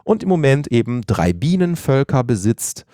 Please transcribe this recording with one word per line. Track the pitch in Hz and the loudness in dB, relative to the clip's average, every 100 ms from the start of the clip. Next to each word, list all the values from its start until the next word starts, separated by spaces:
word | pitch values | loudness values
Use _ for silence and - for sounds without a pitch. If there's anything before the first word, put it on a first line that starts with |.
und | - 214 | -2 -2
im | 190 | 0
Moment | 180 147 139 147 | 2 2 2 2
eben | 120 117 123 107 | 0 0 -2 -2
drei | 92 85 | 0 0
Bienenvölker | 87 127 180 175 170 - 135 139 135 123 | 0 0 0 0 -2 0 0 2 0 0
besitzt | 113 98 113 - - - | 0 0 -2 -4 -12 -18